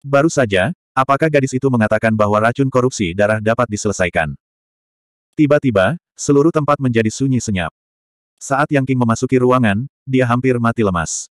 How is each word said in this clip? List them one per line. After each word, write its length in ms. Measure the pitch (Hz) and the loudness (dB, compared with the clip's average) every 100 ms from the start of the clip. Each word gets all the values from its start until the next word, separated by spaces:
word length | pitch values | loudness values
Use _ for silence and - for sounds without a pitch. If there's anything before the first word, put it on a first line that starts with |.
| 139 | 0
Baru 240 | 139 160 | 0 2
saja, 400 | 147 120 95 104 - _ | 0 0 0 -2 -6 _
apakah 320 | - 131 139 160 | -4 0 0 2
gadis 240 | 147 131 | 0 0
itu 160 | 127 135 | -2 0
mengatakan 480 | 123 107 107 113 | 0 2 2 0
bahwa 240 | 110 104 107 | 0 2 2
racun 320 | 110 117 135 | 0 0 0
korupsi 400 | 131 127 - 92 | 2 0 -2 -4
darah 320 | 92 104 107 | 0 0 0
dapat 240 | 107 113 120 | 0 -2 -2
diselesaikan? 720 | 104 104 98 90 87 78 69 _ _ _ _ _ _ _ _ _ | -2 -4 -2 -2 -2 -4 -8 _ _ _ _ _ _ _ _ _
Tiba-tiba, 640 | - 147 147 135 101 95 170 _ | -2 2 2 2 2 0 -2 _
seluruh 400 | - - 143 156 | -8 0 2 4
tempat 240 | 156 143 147 | 2 -2 0
menjadi 320 | 131 117 110 | 0 0 -2
sunyi 320 | - 135 127 | -2 -2 -2
senyap. 320 | - 95 80 _ _ _ _ _ _ _ | -2 -4 -6 _ _ _ _ _ _ _
Saat 320 | - 135 151 | -4 -2 0
Yang 240 | 143 135 | 0 0
King 80 | 127 | 0
memasuki 340 | 117 113 127 127 | 0 0 0 2
ruangan, 480 | 123 127 113 98 135 _ - | 2 2 2 -2 -6 _ -4
dia 240 | 131 123 | 0 2
hampir 320 | 120 131 120 | 0 0 0
mati 240 | 117 117 104 | 0 0 -2
lemas. 400 | 87 80 - - | -2 -4 -8 -12